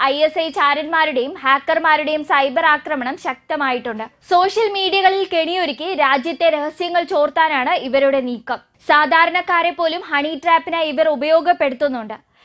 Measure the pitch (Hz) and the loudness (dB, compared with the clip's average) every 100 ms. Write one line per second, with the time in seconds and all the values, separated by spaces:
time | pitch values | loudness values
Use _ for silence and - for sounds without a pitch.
0 | 269 285 311 330 320 311 285 285 311 330 | 0 2 2 0 -4 0 2 0 0 0
1 | 311 262 262 370 262 277 - 320 320 302 | 0 0 -4 -2 0 2 2 0 2 2
2 | 302 311 294 285 277 262 330 294 294 294 | 2 -4 0 0 2 2 2 2 0 -6
3 | 247 339 330 247 - 302 269 247 247 214 | -6 -6 -8 -8 -6 -4 -2 -4 -6 -10
4 | 220 _ - 349 381 427 440 392 381 392 | -12 _ 0 2 2 2 0 0 0 2
5 | 381 392 370 339 320 370 330 254 339 320 | 2 2 0 -2 -2 -2 -4 -4 -4 0
6 | 269 277 320 269 330 302 302 311 349 349 | 2 2 -2 0 0 0 -2 -6 -4 -2
7 | 320 339 302 330 320 285 262 359 254 269 | -2 0 0 0 0 0 0 -2 -2 0
8 | 277 269 247 233 - 233 _ _ - 302 | 2 0 -2 -6 -8 -10 _ _ 0 2
9 | 302 320 339 349 349 349 339 349 330 339 | 4 4 2 0 0 0 0 0 -2 -2
10 | 320 285 302 302 339 330 330 330 311 285 | -4 -4 -4 -4 0 0 0 -4 -2 0
11 | 320 277 302 320 320 349 285 247 285 247 | 0 0 2 2 2 0 -2 -2 -4 -4
12 | 214 214 _ _ | -10 -14 _ _